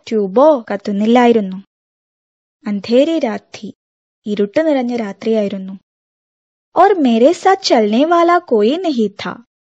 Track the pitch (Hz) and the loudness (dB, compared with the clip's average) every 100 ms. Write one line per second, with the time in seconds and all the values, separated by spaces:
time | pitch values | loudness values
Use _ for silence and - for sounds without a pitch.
0 | - 220 196 202 302 285 226 202 - 202 | -6 -4 -2 2 2 2 -2 -10 -6 -4
1 | 214 240 240 226 190 185 - _ _ _ | 2 4 4 2 -2 -10 -16 _ _ _
2 | _ _ _ _ _ _ - 202 185 240 | _ _ _ _ _ _ -8 -6 0 2
3 | 311 330 269 202 _ - 196 - _ _ | 2 0 -4 -6 _ -20 -18 -20 _ _
4 | _ _ - 208 202 294 320 277 240 240 | _ _ -8 -4 -2 -2 0 0 -2 -6
5 | 208 196 226 220 202 196 190 190 _ _ | -8 -8 -4 -2 -2 -6 -12 -16 _ _
6 | _ _ _ _ _ _ _ - 381 392 | _ _ _ _ _ _ _ 0 2 2
7 | 262 226 254 349 381 381 - 294 208 220 | 2 4 2 2 0 0 0 0 2 0
8 | 302 339 339 349 349 226 214 320 370 254 | 2 2 2 0 0 0 2 0 -2 -2
9 | 208 202 - 220 _ _ _ | -4 -6 -12 -12 _ _ _